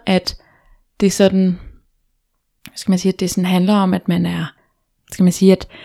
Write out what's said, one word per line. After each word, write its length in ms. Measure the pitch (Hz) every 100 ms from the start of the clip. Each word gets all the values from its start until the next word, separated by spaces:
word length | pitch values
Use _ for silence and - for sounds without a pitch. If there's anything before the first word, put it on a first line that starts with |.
| -
at 300 | 185 - - _ _ _ _ _ -
det 140 | 196
sådan, 460 | - 190 190 185 180 - - _ _ _ _ _ _ _ _ -
hvad 100 | -
skal 140 | -
man 80 | 185
sige, 140 | 190
at 60 | -
det 100 | 180
sådan 160 | 190 180
handler 280 | 185 185
om, 200 | 208 190
at 140 | 185 -
man 180 | 175 175
er, 280 | 175 165 - _ _ _ _ _
skal 120 | -
man 100 | 180
sige, 180 | - 190
at, 160 | 190 - -